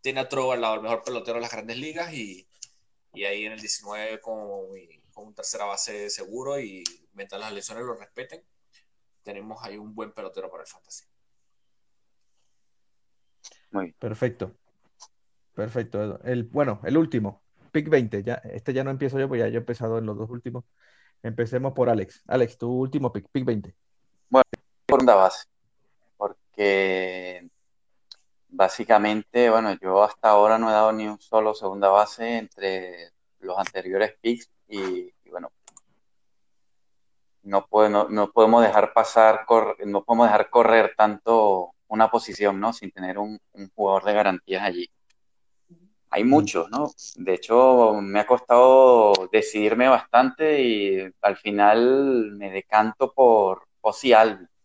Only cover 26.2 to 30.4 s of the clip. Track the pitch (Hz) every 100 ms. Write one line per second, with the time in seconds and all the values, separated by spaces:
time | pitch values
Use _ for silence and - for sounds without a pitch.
26.2 | 101 - _ - 101 98 98 92 92 92
27.2 | 90 90 87 _ _ _ _ _ _ -
28.2 | _ _ _ - 95 - 110 107 107 107
29.2 | - 120 120 113 110 95 95 95 107 -
30.2 | 110 104